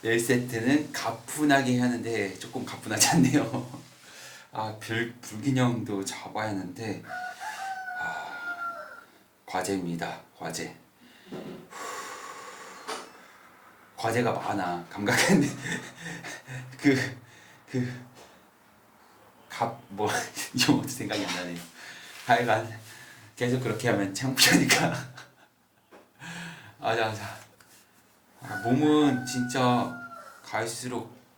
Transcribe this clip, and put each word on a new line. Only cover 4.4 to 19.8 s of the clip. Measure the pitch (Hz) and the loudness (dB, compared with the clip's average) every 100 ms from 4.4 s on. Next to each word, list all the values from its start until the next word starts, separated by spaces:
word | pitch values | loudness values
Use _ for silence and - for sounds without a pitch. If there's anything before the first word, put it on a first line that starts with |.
| - | -10
아, | - 110 107 | -6 -6 -6
불-, | - 113 120 - | -4 -2 -2 -6
불균형도 | - 107 139 127 123 113 101 98 95 | -12 -4 0 4 4 2 -2 -4 -4
잡아야 | - 101 107 107 | -8 -8 -4 -2
하는데, | 101 90 92 110 87 85 719 719 719 831 807 784 762 762 740 | -4 -6 -8 -6 -6 -8 -10 -10 -10 -10 -8 -8 -6 -6 -6
아, | 740 719 719 698 698 698 679 679 605 - - - _ _ - | -6 -6 -8 -8 -8 -6 -6 -8 -12 -16 -20 -20 _ _ -8
과제입니다. | 92 95 98 87 85 - - - - | -6 -2 -2 -2 -4 -6 -8 -14 -10
과제. | 85 85 82 - _ _ - - - | -8 -6 -10 -12 _ _ -20 -20 -14
후, | 90 - - - - - - - - - - - - - - - - - - - - - - - - - - | -12 -12 -14 -14 -12 -10 -8 -10 -12 -12 -12 -14 -14 -16 -14 -10 -10 -10 -20 -20 -20 -20 -20 -20 -20 -20 -4
과제가 | 113 120 123 | 0 2 2
많아. | - - 101 90 87 - | 0 0 0 0 -4 -6
감각은 | - 104 127 - 180 | -2 2 4 6 6
<laughs> | - - - - - - - - - - - - - - | 6 -2 -6 -6 -8 -14 -12 -10 -12 -14 -12 -12 -12 4
그, | 143 127 - - - - - - - | 6 6 2 -6 -18 -20 -20 -20 -4
그, | 127 123 127 - - - - - _ _ _ _ _ - - - - - | -2 -2 -4 -14 -20 -20 -20 -20 _ _ _ _ _ -20 -20 -20 -20 -14
갑-, | - 117 - | -4 -4 -4